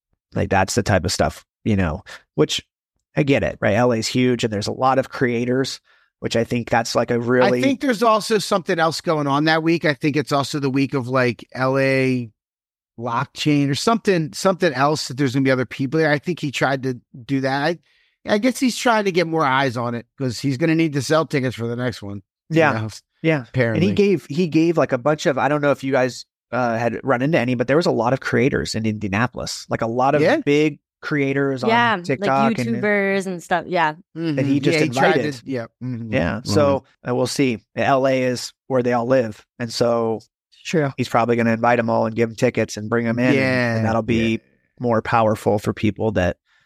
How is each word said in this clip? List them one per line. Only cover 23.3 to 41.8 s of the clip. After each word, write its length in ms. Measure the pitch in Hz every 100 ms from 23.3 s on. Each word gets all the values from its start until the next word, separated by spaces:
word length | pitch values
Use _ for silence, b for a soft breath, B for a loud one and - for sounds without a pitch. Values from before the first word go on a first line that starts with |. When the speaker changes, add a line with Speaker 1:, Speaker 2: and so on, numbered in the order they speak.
| 156 117
Speaker 2:
Apparently. 380 | 127 117 113 190
Speaker 1:
And 100 | 202
he 80 | 202
gave, 180 | 175 -
he 200 | 147 180
gave, 300 | 156 165 160
like, 140 | 135
a 60 | 131
bunch 280 | 131 151 175
of, 120 | 127
I 100 | 123
don't 140 | 147
know 100 | 143
if 120 | 131
you 80 | 135
guys, 340 | 131 127 120 - _ _
uh, 260 | 120 123 113
had 220 | 117 113
run 180 | 127 123
into 160 | 135 170
any, 160 | 120 123
but 120 | 123
there 80 | 143
was 100 | 180
a 60 |
lot 220 | 123 113
of 60 | 131
creators 540 | - 117 123 - - 113
in 100 | 110
Indianapolis, 800 | 107 101 98 120 - - - -
like, 120 | 120
a 60 | 113
lot 280 | 120 131 147
of 60 |
Speaker 2:
Yeah. 160 | 156 302 190
Speaker 1:
big 340 | 143 156 147 _ _
creators 600 | - 147 139 139 139 135
on 60 | 165
Speaker 3:
Yeah, 260 | 233 240 202
like, 80 | 175
Speaker 1:
TikTok 520 | 135 202 135 226 233
and 160 | 240 -
Speaker 3:
YouTubers 500 | 208 208 196 196 190
and 160 | 180
stuff. 220 | - 175 156
Yeah. 260 | 175 160 156 - 160
Speaker 2:
Mm-hmm. 180 | 165 143
Speaker 1:
that 80 | 139
he 140 | 143
just 180 | 139 156
Speaker 2:
Yeah, 40 | 156
he 40 |
tried 180 | 123 165 165
Speaker 1:
invited. 160 | 151
Speaker 2:
to, 80 | 131 135
yeah. 200 | 131 117 -
Mm-hmm. 300 | 127 120 113
Speaker 1:
Yeah. 220 | 123 - 110
Speaker 2:
Mm-hmm. 120 | -
Speaker 1:
So, 340 | - 143 135 - b -
uh, 60 | 123
we'll 120 | 127
see. 320 | - 135 110 - -
L 320 | 113 135 131
A 160 | 131
is 300 | 127 123 - - -
where 140 | 131
they 120 | 123
all 120 | 123 117
live. 400 | 135 117 107 - -
And 120 | 120
so 480 | - 120 117 113 107 - _ _ _
Speaker 3:
True. 280 | - 175 139 -
Speaker 1:
he's 120 | 123
probably 260 | 120 117 117
gonna 160 | 117
invite 240 | 113 117
'em 100 | 120